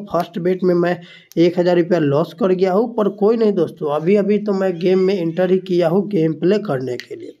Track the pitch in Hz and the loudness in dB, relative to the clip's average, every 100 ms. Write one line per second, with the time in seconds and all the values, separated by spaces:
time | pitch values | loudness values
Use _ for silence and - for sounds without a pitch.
0 | 208 170 175 196 175 180 180 175 175 175 | -2 -4 -4 -4 -4 0 0 2 0 -2
1 | - - - 170 170 175 175 175 170 175 | -8 -20 -6 2 2 2 2 2 2 2
2 | 143 139 170 - 185 180 185 190 240 233 | 2 0 0 -2 0 2 2 0 0 -2
3 | 202 202 202 233 220 185 147 - 151 151 | -2 0 2 2 2 2 -2 -4 -4 -2
4 | 160 208 190 208 208 190 190 170 180 190 | 2 2 2 0 -2 -2 -2 -2 0 2
5 | 185 202 165 165 180 185 185 175 165 170 | 2 0 -2 -2 -2 -2 -2 0 2 0
6 | 170 196 160 151 165 208 208 135 131 120 | 0 0 0 0 0 0 -2 -4 -4 -8
7 | - 113 - - | -10 -16 -16 -20